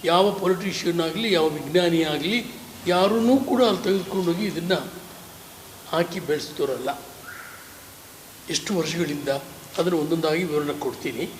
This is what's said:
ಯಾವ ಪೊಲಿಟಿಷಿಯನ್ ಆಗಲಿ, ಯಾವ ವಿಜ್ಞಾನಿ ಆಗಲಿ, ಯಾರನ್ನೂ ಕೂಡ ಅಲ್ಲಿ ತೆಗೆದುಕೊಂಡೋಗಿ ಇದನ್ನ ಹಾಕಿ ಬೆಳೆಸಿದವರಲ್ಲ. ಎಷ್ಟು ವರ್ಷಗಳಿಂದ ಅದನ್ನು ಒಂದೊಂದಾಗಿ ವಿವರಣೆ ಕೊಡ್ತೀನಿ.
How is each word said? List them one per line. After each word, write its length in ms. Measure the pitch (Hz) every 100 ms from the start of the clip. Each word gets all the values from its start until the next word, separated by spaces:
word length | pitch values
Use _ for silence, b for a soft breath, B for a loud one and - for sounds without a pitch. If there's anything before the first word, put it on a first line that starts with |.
ಯಾವ 260 | 165 175 202
ಪೊಲಿಟಿಷಿಯನ್ 680 | 185 180 180 196 - 175 170
ಆಗಲಿ, 320 | 160 165 226
ಯಾವ 160 | 175 156
ವಿಜ್ಞಾನಿ 540 | 151 139 170 175 165
ಆಗಲಿ, 420 | 156 151 160 233 - - - - 170
ಯಾರನ್ನೂ 500 | 175 196 226 226 269
ಕೂಡ 260 | - 247
ಅಲ್ಲಿ 220 | 240 185
ತೆಗೆದುಕೊಂಡೋಗಿ 600 | - 196 175 190 175 170
ಇದನ್ನ 280 | 208 160 170 170 - - - - - - - - - - -
ಹಾಕಿ 320 | 160 170 175
ಬೆಳೆಸಿದವರಲ್ಲ. 840 | 143 151 139 - 135 123 131 139 - - - - - - - - - - - - - - -
ಎಷ್ಟು 260 | 160 - 190
ವರ್ಷಗಳಿಂದ 520 | 151 165 156 143 135 139 - - - -
ಅದನ್ನು 200 | 175 170
ಒಂದೊಂದಾಗಿ 460 | 151 165 160 160
ವಿವರಣೆ 280 | 185 151 147
ಕೊಡ್ತೀನಿ. 580 | 147 127 117 147 117 165 -